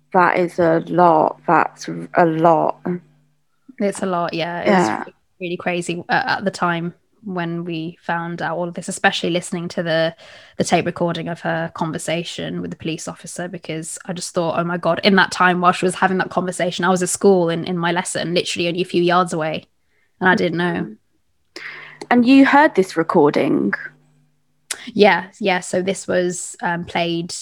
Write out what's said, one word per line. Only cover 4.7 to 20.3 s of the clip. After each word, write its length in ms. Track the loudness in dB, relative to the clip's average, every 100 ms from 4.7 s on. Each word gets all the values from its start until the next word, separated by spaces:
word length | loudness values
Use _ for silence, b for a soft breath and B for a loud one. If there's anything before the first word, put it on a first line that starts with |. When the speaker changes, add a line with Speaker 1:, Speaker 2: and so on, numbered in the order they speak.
| 2 2 -2
Speaker 2:
was 100 | -8 -18 _ -12
really 160 | -8 -6
crazy, 480 | -4 -4 -4 -6 -2
uh, 140 | 0 0
at 180 | -2
the 60 | -2
time 420 | -2 -2 -2 -4 -10 _ _
when 400 | -10 -6 -6 -6
we 340 | -6 -8 -8 -10
found 400 | -6 -4 -4 -6
out 160 | -6 -4
all 120 | -6
of 60 |
this, 140 | -8 -10
especially 420 | 0 0 0 -2
listening 360 | -2 -4 -8 -6
to 160 | -6
the, 320 | -2 0 0 -4 B B B B
the 60 |
tape 220 | 0 2 2
recording 400 | -2 -2 -2 -6
of 140 | -6
her 320 | -4 -4 -4
conversation 840 | -4 -6 -4 -4 -4 -6 -8 -8 -8
with 100 | -8
the 60 | -8
police 320 | -8 -8 -10
officer, 400 | -14 -12 -10 -10
because 500 | -10 -10 -10 -10 -12
I 80 | -10
just 200 | -10 -6
thought, 240 | -4 -2 -2
"Oh 60 |
my 140 | -2 -2
God," 240 | 0 2
in 140 | 4 4
that 160 | 4
time 280 | 4 2 4
while 120 | 2
she 140 | 2 0
was 100 | 2
having 220 | 0 0
that 120 | -2
conversation, 540 | -4 -4 -2 -4 0
I 40 | 0
was 140 | 2
at 60 | 0
school 400 | 2 4 4 2
in, 160 | -2
in 120 | -4 -2
my 140 | 0
lesson, 420 | -2 -4 -4 -2
literally 360 | -2 -2 -2 -2
only 140 | -2
a 20 |
few 180 | -2 0
yards 300 | 2 2 2
away, 320 | -2 -4 -6 -12 _ _ _ _ 2
and 80 |
I 80 | 4